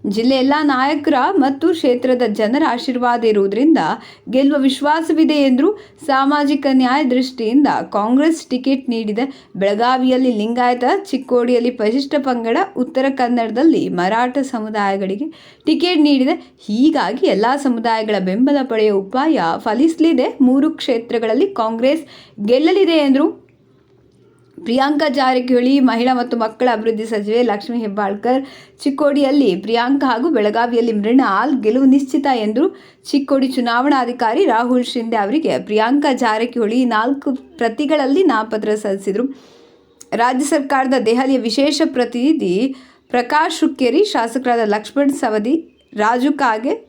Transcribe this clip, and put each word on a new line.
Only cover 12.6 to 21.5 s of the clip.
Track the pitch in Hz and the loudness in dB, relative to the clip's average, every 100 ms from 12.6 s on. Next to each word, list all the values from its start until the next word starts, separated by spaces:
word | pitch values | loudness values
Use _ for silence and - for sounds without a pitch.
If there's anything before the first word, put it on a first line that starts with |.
| 392 - | -2 -4
ಉತ್ತರ | 254 262 269 269 | -4 -2 -2 0
ಕನ್ನಡದಲ್ಲಿ | 240 240 226 220 320 220 175 180 | -2 0 -2 2 2 2 -2 -2
ಮರಾಠ | 180 226 247 277 269 | 0 0 0 -2 -4
ಸಮುದಾಯಗಳಿಗೆ | 233 214 214 202 196 190 202 311 - - _ - | -6 -6 -2 -2 -2 -4 -6 -8 -10 -20 _ -2
ಟಿಕೆಟ್ | 320 349 359 294 | 0 2 4 4
ನೀಡಿದೆ. | 269 262 349 - _ - | 4 2 -2 -6 _ -6
ಹೀಗಾಗಿ | 214 302 302 208 240 359 190 | 2 2 2 -2 0 0 2
ಎಲ್ಲ | 220 277 | 0 0
ಸಮುದಾಯಗಳ | 269 233 226 226 220 202 185 | 0 0 -2 -2 0 -2 0
ಬೆಂಬಲ | 196 262 285 269 | 0 2 2 0
ಪಡೆಯುವ | 226 214 202 190 | 0 2 2 -2
ಉಪಾಯ | 254 311 269 165 196 226 | 0 2 2 0 0 -2
ಫಲಿಸಲಿದೆ. | 214 320 320 330 262 269 - 254 | 2 0 2 2 2 0 2 2
ಮೂರು | 269 311 320 | 4 0 -2
ಕ್ಷೇತ್ರಗಳಲ್ಲಿ | - 226 233 233 226 233 392 | -2 -2 -2 -4 0 0 0